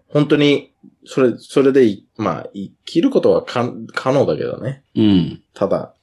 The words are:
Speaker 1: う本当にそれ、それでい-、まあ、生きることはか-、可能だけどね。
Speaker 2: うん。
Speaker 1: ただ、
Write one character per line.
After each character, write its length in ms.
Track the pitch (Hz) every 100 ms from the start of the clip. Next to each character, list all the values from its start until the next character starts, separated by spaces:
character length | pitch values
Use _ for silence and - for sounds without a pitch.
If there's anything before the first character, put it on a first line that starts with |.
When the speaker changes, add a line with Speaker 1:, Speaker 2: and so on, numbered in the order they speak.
| _
Speaker 1:
う 40 |
本 160 | 151 147
当 60 | 147
に 340 | 147 143 - _ - _ -
そ 160 | -
れ、 120 | 127 113
そ 240 | - 147
れ 100 | 135
で 140 | 135 117
い-、 200 | 95 _ -
ま 240 | 104 80
あ、 80 | -
生 180 | 202 190 _ -
き 160 | 165
る 80 | 269
こ 120 | -
と 100 | 110
は 120 | 123
か-、 280 | - 123 120 - 110
可 180 | - 131
能 140 | 139 104
だ 120 | -
け 60 |
ど 160 | - -
ね。 240 | 120 139 _ -
Speaker 2:
う 60 |
ん。 400 | 110 95 73 - _
Speaker 1:
た 140 | - 98
だ、 260 | 87 - _